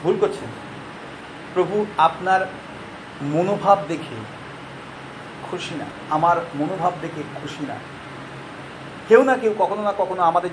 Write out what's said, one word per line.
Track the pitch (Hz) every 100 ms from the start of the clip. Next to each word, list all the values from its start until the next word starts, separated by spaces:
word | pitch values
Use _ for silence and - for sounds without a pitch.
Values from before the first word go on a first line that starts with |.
ভুল | 165 214
করছেন। | 208 - 113 - - - - - - - - - -
প্রভু | 180 180 208 208 -
আপনার | 160 - 185 190 190 - - - - - - -
মনোভাব | 143 151 185 202 196 196 160
দেখে | 160 - 113 107 - - - - - - - - - - - -
খুশি | 180 - 147
না, | - - -
আমার | 156 170 170 - 143
মনোভাব | 160 190 175 -
দেখে | 160 156 143 -
খুশি | 147 - 139
না। | 107 - - - - - - - - - - - - -
কেউ | 226
না | 269 254
কেউ | 220 208
কখনো | 175 208
না | 208 196
কখনো | 185 185
আমাদের | 170 175 175